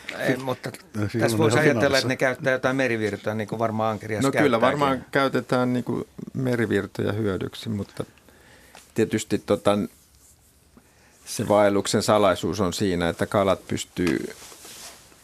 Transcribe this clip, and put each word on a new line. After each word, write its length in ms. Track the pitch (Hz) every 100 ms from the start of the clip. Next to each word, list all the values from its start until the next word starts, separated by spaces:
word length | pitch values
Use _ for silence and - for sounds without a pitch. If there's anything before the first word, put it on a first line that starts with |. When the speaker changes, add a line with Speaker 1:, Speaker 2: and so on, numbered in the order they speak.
| - -
Speaker 1:
Ei, 180 | 135 127
mutta 320 | 131 123 131
Speaker 2:
No, 60 | - -
silloin 160 | 107 104 113
Speaker 1:
tässä 180 | 113 110
Speaker 2:
ne 0 |
Speaker 1:
voisi 200 | 110 131
Speaker 2:
on 60 |
Speaker 1:
ajatella, 160 | 151 -
Speaker 2:
finaalissa. 180 | 139 135
Speaker 1:
että 100 | 127
ne 80 | 127
käyttää 380 | 135 123 135
jotain 220 | 131 131 135
merivirtaa, 580 | 127 113 107 101 107
niin 140 | 107 101
kuin 120 | 113
varmaan 320 | 113 107 110
ankerias 320 | 107 110 107
Speaker 3:
No 80 | 135
kyllä 100 | 131
Speaker 1:
käyttääkin. 200 | 127 113 123 143
Speaker 3:
varmaan 260 | 139 131 -
käytetään 640 | 143 135 127 123 127 123
niinku 340 | 123 117 117 - - -
merivirtoja 800 | - 127 120 104 101 98 - 101
hyödyksi, 580 | 101 107 90 - - 117
mutta 340 | 104 98 - 107 _ _ - - - - - -
tietysti 440 | - 110 110 - 101
tota, 400 | - 101 104 104 - - _ _ - _ _ _ _ - _ _ _ _ -
se 220 | - 101
vaelluksen 560 | 104 104 101 - 110
salaisuus 560 | 110 107 101 - 92 95
on 140 | 92
siinä, 360 | - 101 87 85
että 160 | - 98
kalat 420 | 107 95 90 -
pystyy 640 | - - - 87 65 - - - - - - - - - -